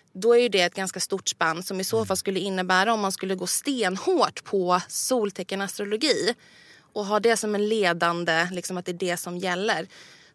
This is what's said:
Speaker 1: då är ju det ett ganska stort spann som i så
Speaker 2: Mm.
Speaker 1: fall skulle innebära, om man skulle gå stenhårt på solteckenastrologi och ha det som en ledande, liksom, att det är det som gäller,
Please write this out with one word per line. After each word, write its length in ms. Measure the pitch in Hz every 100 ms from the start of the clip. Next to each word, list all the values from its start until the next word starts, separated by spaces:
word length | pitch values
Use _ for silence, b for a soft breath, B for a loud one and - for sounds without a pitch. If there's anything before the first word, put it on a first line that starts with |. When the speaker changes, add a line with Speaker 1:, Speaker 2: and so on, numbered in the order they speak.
| b
Speaker 1:
då 200 | 185 220 240
är 40 |
ju 100 | 247
det 120 | 190
ett 120 | 175
ganska 260 | - 190 185
stort 280 | - 196 -
spann 340 | - 165 160
som 160 | 185 190
i 40 |
så 140 | 190 220
Speaker 2:
Mm. 100 | 208
Speaker 1:
fall 100 | 190
skulle 220 | - 190
innebära, 540 | 196 185 185 185 202
om 60 | 220
man 120 | 196
skulle 240 | 190 196 190
gå 120 | 185
stenhårt 960 | - - 262 185 185 - 349 202 -
på 380 | - 196 180 180 -
solteckenastrologi 1500 | - - 254 208 - 180 196 196 - 202 220 294 208 190 240 B B B B B
och 120 | - 202
ha 140 | 208
det 180 | 226 226
som 180 | 214 202
en 140 | 208
ledande, 800 | 226 185 170 170 170 175 160 180
liksom, 260 | 180 - 180
att 80 | 180
det 60 |
är 20 |
det 240 | 175 185 175
som 200 | 180 180
gäller, 500 | 185 180 214 165 - B B B B